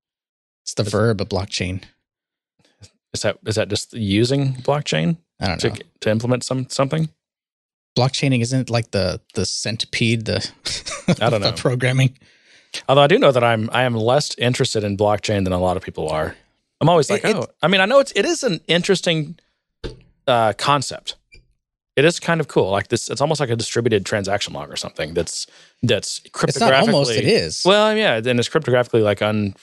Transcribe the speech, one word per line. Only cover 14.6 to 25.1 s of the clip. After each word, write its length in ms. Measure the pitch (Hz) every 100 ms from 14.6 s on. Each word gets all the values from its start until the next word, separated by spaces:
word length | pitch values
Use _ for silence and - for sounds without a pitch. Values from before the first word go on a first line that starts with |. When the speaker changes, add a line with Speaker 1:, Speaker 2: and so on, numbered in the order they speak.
| - 110
Speaker 2:
in 120 | 104 98
blockchain 480 | 104 104 - 104
than 80 | 92
a 60 | 90
lot 180 | 92 90
of 60 |
people 260 | - - 156
are. 260 | - 156 - _ _ _ _
I'm 100 | 147
always 180 | 170 139
Speaker 1:
It, 60 |
Speaker 2:
like, 100 | 202
Speaker 1:
it's 100 | 175
Speaker 2:
"Oh," 120 | 214 113 -
I 60 | -
mean, 120 | 190
I 60 | 190
know 140 | 277
it's, 120 | 269
it 120 | - 247
is 160 | 330
an 160 | 254 160 -
interesting, 720 | 165 175 185 - 160 151 170 _ _ _ _ - - _ _ -
uh, 260 | 120 110 101
concept. 580 | - 143 127 - - - _ - _ _ _ _ _
It 100 | -
is 160 | 151 175
kind 220 | - 165
of 60 | 147
cool. 220 | - 98
Like 180 | 98 107
this, 200 | 117 -
it's 140 | 117
almost 180 | 143 147
like 80 | 135
a 80 | 117
distributed 480 | 110 - 120 107
transaction 480 | 92 107 95 101 -
log 180 | 69 73
or 60 | -
something 380 | - - 78